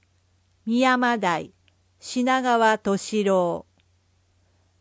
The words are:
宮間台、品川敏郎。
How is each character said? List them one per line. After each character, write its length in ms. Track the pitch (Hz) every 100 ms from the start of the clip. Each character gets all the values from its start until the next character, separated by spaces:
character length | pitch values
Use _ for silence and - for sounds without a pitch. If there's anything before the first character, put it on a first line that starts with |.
| _ _ _ _ _ _ -
宮 320 | 233 262 254
間 200 | 247 240
台、 360 | 196 160 160 _ _ _ _ _
品 420 | - 254 247 262
川 320 | 254 233 226
敏 500 | 214 - 196 - 214
郎。 420 | 202 190 175 165 - _ _ _ _ _ _ _ _ _ _ _